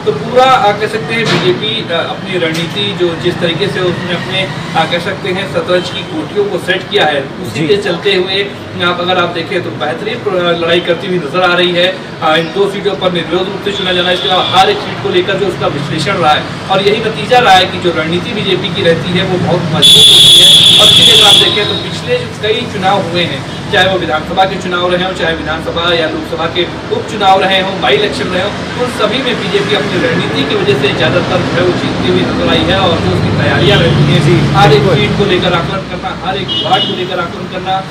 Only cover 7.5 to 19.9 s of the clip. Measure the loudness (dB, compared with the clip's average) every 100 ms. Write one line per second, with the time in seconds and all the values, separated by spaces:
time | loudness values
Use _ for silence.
7.5 | -4 0 2 0 -2 0 0 0 -2 -4
8.5 | -8 -10 -4 -2 -2 0 0 0 -4 -4
9.5 | -4 -4 -6 -6 -4 -6 -4 -2 0 0
10.5 | 0 0 0 0 -2 -2 -4 -2 0 2
11.5 | 2 2 2 0 -2 -10 -4 0 0 0
12.5 | 0 0 0 -4 -2 -2 -2 -2 -2 -2
13.5 | -4 -6 -4 -2 0 0 -2 0 0 2
14.5 | 2 2 0 -4 -6 0 0 0 0 -2
15.5 | -2 -2 -2 -4 -4 -2 2 2 2 -2
16.5 | -8 -2 0 2 0 -2 -4 2 4 6
17.5 | 6 4 0 0 0 -2 -2 -4 -4 -2
18.5 | -2 -2 0 2 2 0 -2 0 0 0
19.5 | 0 0 2 4